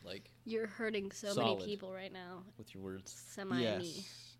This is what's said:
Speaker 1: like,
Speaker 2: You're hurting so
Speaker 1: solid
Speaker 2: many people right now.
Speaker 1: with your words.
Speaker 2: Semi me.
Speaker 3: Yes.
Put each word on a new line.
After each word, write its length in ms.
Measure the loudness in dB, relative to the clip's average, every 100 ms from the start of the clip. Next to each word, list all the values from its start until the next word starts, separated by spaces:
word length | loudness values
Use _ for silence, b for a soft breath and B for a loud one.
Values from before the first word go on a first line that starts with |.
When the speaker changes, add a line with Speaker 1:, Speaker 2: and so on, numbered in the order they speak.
Speaker 1:
like, 260 | -8 -8 -8 -10 0
Speaker 2:
You're 200 | 2 2
hurting 440 | 0 0 2 0
so 200 | -2 2
Speaker 1:
solid 240 | 6 6 6
Speaker 2:
many 80 | 2
people 220 | -2 -4
right 200 | -6 -6
now. 300 | -6 -8 -10 -12 -14
Speaker 1:
with 180 | -12
your 80 | -6
words. 320 | -4 -4 -6 -12 -10
Speaker 2:
Semi 280 | -4 2 4
me. 60 |
Speaker 3:
Yes. 760 | 6 4 0 -4 -8 -10 -16 -18